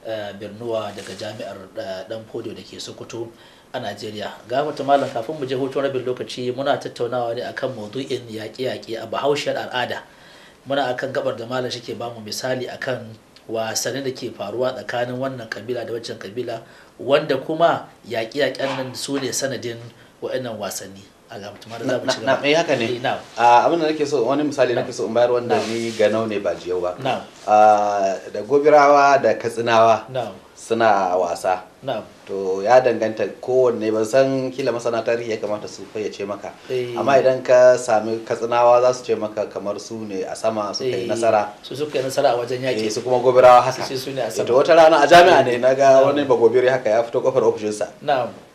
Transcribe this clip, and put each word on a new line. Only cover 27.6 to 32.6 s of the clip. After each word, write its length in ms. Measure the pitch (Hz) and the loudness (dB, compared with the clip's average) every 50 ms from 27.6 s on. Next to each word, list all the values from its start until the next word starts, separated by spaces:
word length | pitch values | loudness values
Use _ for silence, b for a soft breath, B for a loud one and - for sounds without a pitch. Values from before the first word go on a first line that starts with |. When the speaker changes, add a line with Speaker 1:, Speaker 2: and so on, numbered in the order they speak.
| 107 107 107 104 104 104 101 101 98 98 95 - - - | 8 8 6 6 4 0 0 0 0 0 -2 -4 -8 -10
Speaker 2:
da 60 | - 104 104 | -10 -10 -4
Gobirawa 720 | 107 139 143 143 151 147 147 143 143 147 143 139 139 139 131 | 0 0 4 6 6 8 8 8 8 6 6 6 6 4 4
da 140 | 117 110 107 | 4 2 0
Katsinawa 720 | - - 117 113 110 117 117 117 113 113 113 110 104 - - | 0 -4 -6 -4 -2 0 2 4 6 6 6 4 2 -2 -8
Speaker 1:
Na'am. 180 | 131 127 117 104 92 90 - - - | -8 -8 -8 -8 -12 -16 -20 -20 -20
Speaker 2:
suna 640 | - - - 113 113 113 110 101 98 95 90 90 92 | -20 -6 -4 0 2 4 4 4 2 2 0 0 0
wasa. 460 | 90 85 85 - - 95 90 90 - - _ _ | 0 -2 -4 -4 -2 -2 -2 -2 -6 -18 _ _
Speaker 1:
Na'am. 220 | - 135 123 107 95 - - - - - | -8 -8 -8 -8 -8 -14 -20 -20 -12 -8
Speaker 2:
To, 320 | 98 95 98 95 95 98 | -8 -6 -4 -4 -4 -2